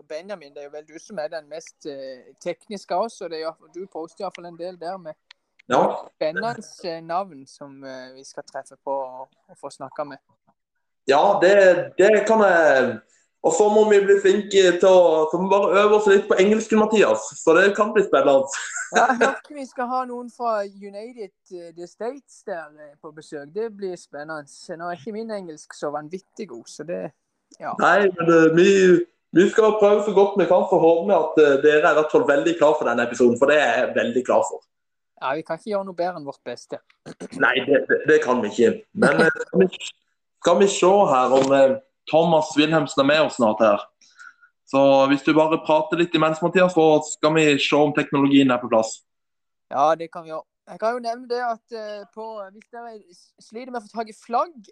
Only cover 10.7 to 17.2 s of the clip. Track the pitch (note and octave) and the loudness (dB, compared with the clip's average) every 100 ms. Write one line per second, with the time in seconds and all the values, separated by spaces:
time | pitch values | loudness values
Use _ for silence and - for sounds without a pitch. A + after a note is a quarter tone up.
10.7 | _ _ _ - C#3 F#3+ G3 F3 G3+ F#3+ | _ _ _ 0 2 2 2 4 6 6
11.7 | E3 - - G3 G#3 G3+ A3 G3+ E3+ D#3 | 4 -2 2 4 4 2 2 4 4 4
12.7 | C3+ A#2+ G#2+ - _ _ _ D3+ - G#3 | 2 0 -4 -14 _ _ _ -4 2 2
13.7 | G#3+ G#3+ G3+ G3 G3 G3 G#3 G3+ G3 F#3 | 4 4 4 4 2 4 0 0 2 4
14.7 | F3 F#3+ F#3 F3 D#3 D#3 E3+ F#3+ G3 G3+ | 4 4 6 6 2 0 -2 0 0 2
15.7 | F#3 G#3 G#3+ G#3 G3 - G#3+ F#3+ A3 G#3+ | 2 4 2 4 2 2 2 2 2 0
16.7 | A3 G#3+ A3 - F3+ | 0 2 2 2 0